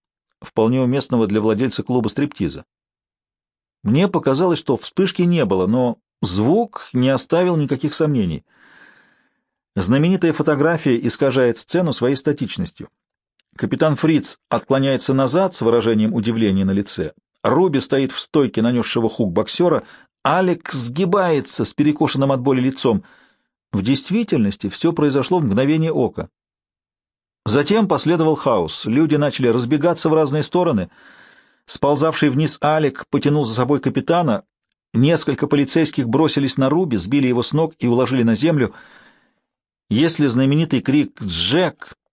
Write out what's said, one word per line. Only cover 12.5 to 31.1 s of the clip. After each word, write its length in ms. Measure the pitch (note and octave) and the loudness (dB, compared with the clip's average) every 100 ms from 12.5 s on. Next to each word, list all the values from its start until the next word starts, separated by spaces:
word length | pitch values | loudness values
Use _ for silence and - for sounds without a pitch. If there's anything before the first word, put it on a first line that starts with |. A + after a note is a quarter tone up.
| - E2+ - - _ _ _ _ _ _ - | -6 -8 -10 -20 _ _ _ _ _ _ -8
Капитан 400 | - - D#3 C#3+ | -4 0 0 2
Фриц 440 | D#3+ D3+ - - _ | 2 2 -2 -10 _
отклоняется 640 | A#2 - C3+ C3+ C3 - | -4 0 0 0 -2 0
назад 400 | C3+ C3+ D#3 F#3+ | 0 0 0 0
с 80 | F#3 | 0
выражением 540 | A2+ A#2 A2 A2 A2 A2+ | 0 2 2 2 0 0
удивления 500 | G#2+ A2+ G#2+ F#2+ G2 | -2 0 0 2 0
на 60 | |
лице. 400 | G2 G2+ - D#2 - _ _ | 0 -4 -6 -8 -8 _ _
Руби 360 | G#2 C3 F#3 C3+ | 0 2 2 0
стоит 320 | - C#3 C3 | 0 0 -2
в 80 | - | -4
стойке, 440 | - D#3 C3 - | -2 0 0 2
нанёсшего 440 | A#2 F3 - - A2+ | 0 0 -2 -2 -2
хук 240 | - G#2+ | -2 -2
боксёра. 520 | F2 - - F3 C#3 - - _ _ | 0 -2 0 2 2 -2 -18 _ _
Алекс 500 | C3 E3+ F#3 E3+ - | -2 0 0 -2 -6
сгибается 880 | C#3 A#2 C3+ F#3 G3 F3+ D3+ - - | -8 -6 -2 0 2 2 0 -2 -6
с 80 | A2+ - | -6 0
перекошенным 560 | D3+ D3 D3 C3 C3+ | 0 2 0 0 0
от 100 | C3+ | 0
боли 200 | B2+ C3 | 0 0
лицом. 420 | B2+ C3 C3+ G#2 - _ _ _ _ _ _ | 0 0 0 0 -2 _ _ _ _ _ _
В 120 | G#2 | -4
действительности 840 | G2 C3+ - G#3 A#3 D3 G2+ - G2+ | -2 -2 -2 -4 0 0 0 -2 -8
всё 260 | - E3 | -2 -2
произошло 440 | D#3+ D3 C3+ C3 F3+ | 0 0 0 0 0
в 60 | |
мгновение 480 | C#3 G2 C#3 D#3+ D#3+ | 0 0 2 0 0
ока. 380 | D3+ A2+ - E2 _ _ _ _ _ _ _ _ _ _ _ - | 0 -2 -4 -12 _ _ _ _ _ _ _ _ _ _ _ -2
Затем 420 | A#2 D3 G#3+ G3 | 0 2 2 2
последовал 460 | D3+ D3+ E3 D#3+ | 0 0 2 2
хаос. 520 | D3 C#3+ A2 D#2+ - - | 2 2 0 0 -4 -2
Люди 280 | B2 D#3+ | 0 2
начали 340 | D3 D3 - B2 | 2 0 0 0
разбегаться 640 | A#2 A#2+ D3 E3 E3 E3 | 2 0 0 0 0 0
в 60 | D#3 | 2
разные 260 | D3 D3+ | 2 -2
стороны. 480 | C#3+ F#3 F3 A2+ F2 - - | -2 0 0 0 -4 -10 -20